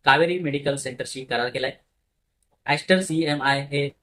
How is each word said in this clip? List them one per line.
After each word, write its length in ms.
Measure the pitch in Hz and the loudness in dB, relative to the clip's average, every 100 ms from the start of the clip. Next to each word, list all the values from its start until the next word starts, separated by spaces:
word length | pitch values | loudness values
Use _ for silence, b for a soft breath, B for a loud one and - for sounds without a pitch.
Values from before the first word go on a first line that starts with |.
| 139 | 4
कावेरी 320 | 143 170 180 | 6 6 0
मेडिकल 360 | 156 143 143 139 | -2 -2 -2 -4
सेंटरशी 480 | 131 123 127 131 131 | -4 -8 -10 -10 -4
करार 240 | 117 123 | -2 -2
केलाय. 220 | 131 131 - _ _ _ _ _ _ _ _ - | -2 -6 -6 _ _ _ _ _ _ _ _ -2
ॲस्टर 340 | 147 - 185 | 0 2 0
सीएमआय 600 | 190 160 151 147 139 139 | 0 -2 0 0 0 0
हे 260 | 139 143 143 - | -2 -4 -4 -4